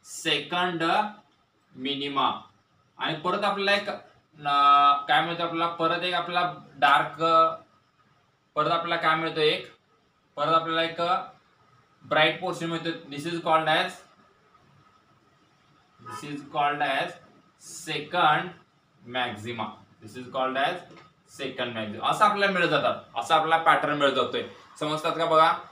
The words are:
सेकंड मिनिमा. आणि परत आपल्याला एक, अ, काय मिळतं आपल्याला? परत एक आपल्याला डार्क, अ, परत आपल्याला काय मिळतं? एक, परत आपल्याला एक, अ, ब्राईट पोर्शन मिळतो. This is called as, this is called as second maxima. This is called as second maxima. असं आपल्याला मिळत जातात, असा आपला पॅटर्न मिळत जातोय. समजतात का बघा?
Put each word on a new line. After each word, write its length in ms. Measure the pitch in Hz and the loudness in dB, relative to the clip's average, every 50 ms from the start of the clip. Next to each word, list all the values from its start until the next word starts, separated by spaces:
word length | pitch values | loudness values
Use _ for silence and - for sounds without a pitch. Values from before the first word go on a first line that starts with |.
| _ | _
सेकंड 800 | - - - - 165 151 143 143 - 170 180 180 180 170 165 165 165 180 208 214 208 - - _ _ _ _ _ _ _ _ _ _ _ | -16 -16 -8 -4 -2 -2 -2 -2 -4 -2 -2 -2 -2 -2 -2 0 0 2 0 0 -2 -6 -14 _ _ _ _ _ _ _ _ _ _ _
मिनिमा. 560 | 127 127 135 - 139 143 143 139 139 135 - - - - - _ _ _ _ _ _ _ _ _ - | -10 -8 -6 -6 -6 -6 -6 -2 -2 -2 -2 -2 -4 -12 -20 _ _ _ _ _ _ _ _ _ -8
आणि 180 | - 143 160 | -6 -6 -6
परत 280 | 151 - 180 185 196 202 | -4 -4 -4 -2 0 0
आपल्याला 380 | 202 202 196 196 196 202 202 | -2 -2 0 0 0 0 0
एक, 80 | 202 196 | 0 -6
अ, 1040 | - - - - _ _ _ _ _ 151 147 143 143 143 143 143 143 143 143 143 143 139 - | -10 -10 -12 -20 _ _ _ _ _ -8 -4 0 2 4 6 6 8 8 8 6 4 4 2
काय 160 | - 147 156 | 2 2 2
मिळतं 220 | 165 170 170 160 170 | 2 0 -2 -4 -4
आपल्याला? 240 | 165 156 165 170 170 | -4 -2 -2 -2 -2
परत 360 | 170 165 165 165 170 170 175 | -2 0 0 0 0 0 -2
एक 100 | 180 175 | -2 -2
आपल्याला 400 | 175 - 170 175 170 - - - - - - - | -2 -4 -2 -2 -2 -2 -2 -4 -8 -18 -20 -4
डार्क, 480 | - 143 143 143 151 156 151 - - 160 | 2 4 4 6 4 2 -2 -4 -2 2
अ, 320 | 165 165 160 165 160 160 - - _ _ _ _ _ _ _ _ _ _ _ _ _ _ _ _ _ _ | 4 6 6 6 4 2 -4 -14 _ _ _ _ _ _ _ _ _ _ _ _ _ _ _ _ _ _
परत 160 | 151 151 156 | -2 0 2
आपल्याला 300 | 170 170 170 170 170 165 | 0 0 0 -2 -2 0
काय 140 | 165 165 160 | 2 2 2
मिळतं? 260 | 165 165 160 151 160 | 2 0 -4 0 2
एक, 340 | 151 151 170 185 - - - _ _ _ _ _ _ _ _ _ _ _ _ | 2 2 2 0 -6 -12 -20 _ _ _ _ _ _ _ _ _ _ _ _
परत 180 | - 147 156 165 | -4 0 2 2
आपल्याला 300 | 165 165 160 160 165 165 | 2 2 0 -2 0 -2
एक, 180 | 165 165 170 | -2 -2 -2
अ, 200 | 170 175 185 190 - - - _ _ _ _ _ _ _ _ _ _ _ _ _ | 0 0 0 -2 -2 -8 -16 _ _ _ _ _ _ _ _ _ _ _ _ _
ब्राईट 400 | - - 147 151 156 160 - - | -6 -2 2 2 4 2 2 -2
पोर्शन 240 | 180 180 160 - 170 | -4 -6 -4 -4 -4
मिळतो. 240 | 165 165 165 160 165 | -4 -4 -4 -4 -6
This 380 | 160 - - 139 143 143 147 170 | -6 -6 -10 -12 -12 -8 -8 -6
is 140 | 170 165 | -6 -4
called 260 | - 170 160 160 160 156 | 0 2 2 2 4 2
as, 240 | 156 170 180 190 - - - _ _ _ _ _ _ _ _ _ _ _ _ _ _ _ _ _ _ _ _ _ _ _ _ _ _ _ _ _ _ _ _ _ _ _ _ _ _ _ 120 | 0 0 0 -2 -6 -14 -20 _ _ _ _ _ _ _ _ _ _ _ _ _ _ _ _ _ _ _ _ _ _ _ _ _ _ _ _ _ _ _ _ _ _ _ _ _ _ _ -16
this 260 | 127 - - 151 147 | -14 -14 -12 -12 -10
is 60 | 147 135 | -12 -12
called 440 | - - - 151 143 147 147 147 | -12 -6 -2 0 0 0 0 0
as 280 | 147 135 135 135 - 139 - - - _ _ _ _ _ _ _ - - - - - 160 | -2 -2 -2 -2 -4 -6 -8 -16 -20 _ _ _ _ _ _ _ -20 -18 -18 -14 -10 -8
second 580 | 151 151 147 - 175 180 165 151 151 156 180 180 - - _ _ _ _ _ _ _ _ - 120 120 | -8 -8 -8 -4 0 2 4 4 4 2 0 -6 -12 -16 _ _ _ _ _ _ _ _ -18 -8 -4
maxima. 500 | 127 123 120 107 101 104 120 120 113 110 107 - - - _ _ _ - | -4 -4 -4 -4 -8 -10 -10 -8 -6 -8 -8 -8 -16 -20 _ _ _ -20
This 140 | 110 107 123 | -18 -16 -16
is 160 | 123 123 127 135 | -16 -8 -4 -2
called 200 | 131 131 131 131 | -2 0 0 0
as 160 | 135 - - - - - - - - - _ _ _ _ - - | 0 -2 -2 -6 -12 -18 -20 -20 -20 -20 _ _ _ _ -14 -10
second 360 | 139 127 - - 123 120 117 113 | -10 -10 -6 -6 -6 -6 -4 -6
maxima. 280 | 107 104 104 113 - | -8 -8 -8 -4 -2
असं 200 | - - - 214 | -2 2 4 4
आपल्याला 280 | 202 202 202 202 196 190 | 2 4 2 0 0 2
मिळत 160 | 180 170 160 | 0 0 2
जातात, 260 | 165 185 - 120 104 - - - - | 0 2 0 0 -2 -2 -8 -10 -8
असा 200 | - - - 165 | -8 -2 2 2
आपला 220 | 156 156 160 165 160 | 2 4 2 2 2
पॅटर्न 400 | 160 165 151 139 - 143 147 147 | 4 4 2 2 2 -2 -2 2
मिळत 160 | 143 139 123 | 2 2 2
जातोय. 300 | 127 123 120 - - - - - - - - - - | 2 -2 -2 -2 -6 -6 -8 -14 -20 -20 -20 -12 -8
समजतात 320 | 156 151 156 151 - 165 | -6 -4 -4 -2 -2 -4
का 140 | 156 156 165 | -2 -2 0
बघा? 280 | 160 160 156 160 165 - - - - | 4 6 6 6 6 4 0 -6 -16